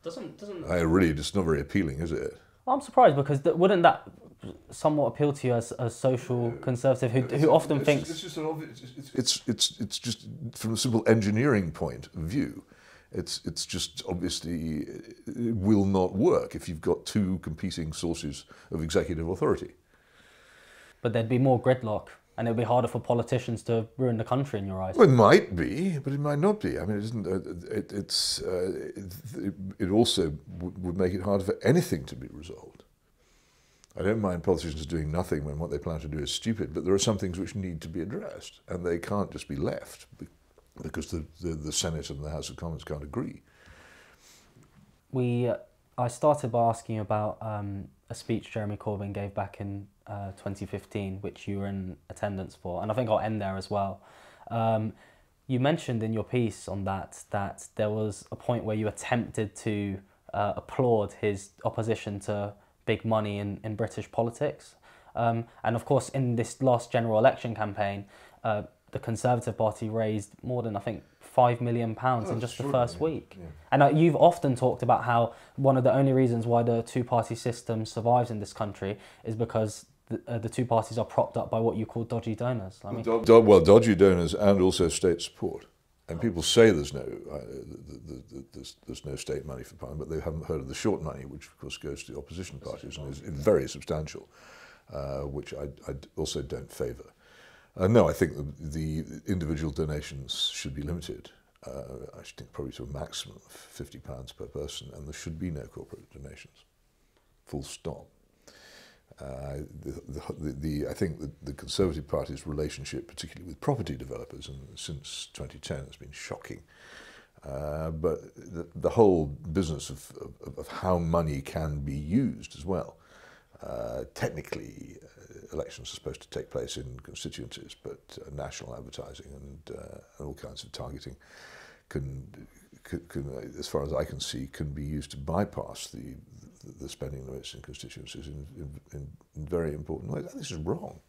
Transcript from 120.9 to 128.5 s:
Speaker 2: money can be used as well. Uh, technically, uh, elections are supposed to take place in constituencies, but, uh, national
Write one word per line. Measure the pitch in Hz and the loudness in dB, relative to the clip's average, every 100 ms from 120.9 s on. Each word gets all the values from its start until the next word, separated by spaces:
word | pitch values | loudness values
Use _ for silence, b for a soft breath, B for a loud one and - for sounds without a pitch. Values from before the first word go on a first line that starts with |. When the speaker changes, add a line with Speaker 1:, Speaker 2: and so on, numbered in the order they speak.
| 90 | 2
Speaker 2:
money | 85 85 80 71 | 4 2 2 -2
can | 69 80 78 73 | -4 -4 -4 -4
be | 71 | -4
used | 71 73 107 127 60 - - | -6 0 0 0 -4 -14 -12
as | |
well. | 76 90 - - B B B B B - | -4 -4 -4 -14 B B B B B -18
Uh, | - 58 58 60 58 | -12 -8 -6 -8 -10
technically, | - - 78 - - 57 - - - | -6 -4 -4 -10 -10 -12 -16 -18 -18
uh, | - - - - - | -20 -20 -20 -20 -12
elections | 76 - - 62 | -8 -8 -10 -14
are | |
supposed | - - - | -10 -10 -12
to | - | -12
take | - - | -12 -8
place | - 62 - | -8 -6 -8
in | 65 62 | -10 -14
constituencies, | - - - - 58 - - - | -16 -12 -12 -10 -14 -14 -18 -16
but, | - - _ - | -16 -16 _ -18
uh, | - | -14
national | 71 69 | -10 -10